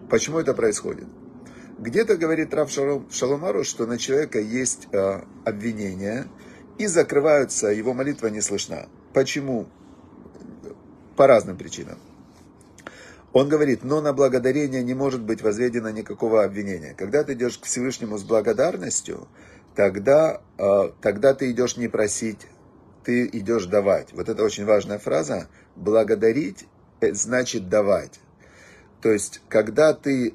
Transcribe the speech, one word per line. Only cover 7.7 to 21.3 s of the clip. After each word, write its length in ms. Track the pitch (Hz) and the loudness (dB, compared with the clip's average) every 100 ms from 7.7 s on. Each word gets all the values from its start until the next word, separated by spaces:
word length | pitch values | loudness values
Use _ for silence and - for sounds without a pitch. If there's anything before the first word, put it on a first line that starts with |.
| 107 110 | 0 0
молитва 340 | 127 139 139 113 | -2 -4 -2 -4
не 120 | 107 | -2
слышна. 480 | 101 101 - 82 - - - | -4 -4 -6 -10 -12 -20 -2
Почему? 540 | - 135 151 139 120 - - - - - - - - - - - - - - - - | 0 0 -2 -4 -6 -6 -14 -20 -20 -20 -20 -20 -20 -20 -18 -18 -20 -20 -20 -18 4
По 120 | 135 | 8
разным 280 | 117 92 90 | 8 4 -10
причинам. 420 | - - - - - - - - - - - - - - - - - | -12 -12 -14 -16 -20 -20 -20 -20 -20 -20 -20 -20 -20 -20 -20 -20 0
Он 160 | 127 143 | 2 4
говорит, 340 | 151 147 117 | 2 2 0
но 180 | 123 151 | 0 -2
на 120 | 151 | 0
благодарение 720 | 135 135 123 123 135 147 131 | 2 2 4 0 0 -2 -2
не 100 | 123 | -4
может 260 | 131 139 127 | -2 -2 -2
быть 220 | 110 110 | -4 -2
возведено 480 | 110 104 123 117 110 | -2 0 -2 -2 -6
никакого 540 | 107 104 101 117 110 | -8 -10 -4 2 4
обвинения. 500 | 98 98 101 90 73 - | 2 0 -6 -8 -10 -10
Когда 280 | 95 139 | -2 -2
ты 80 | 143 | -2
идешь 260 | 127 123 - | -2 -4 -4
к 60 | |
Всевышнему 520 | - - 127 123 117 104 | -8 -4 -4 -6 -8 -8
с 60 | |
благодарностью, 1040 | 98 110 107 107 156 - 87 - - - - - - - _ | 0 0 2 0 0 -2 -6 -6 -6 -12 -14 -20 -20 -20 _
тогда, 640 | - 101 95 101 143 160 - - - | 0 0 2 4 4 4 0 -10 -2
э, 340 | 98 101 95 - | 2 4 2 0
тогда 340 | 110 101 135 | -2 4 4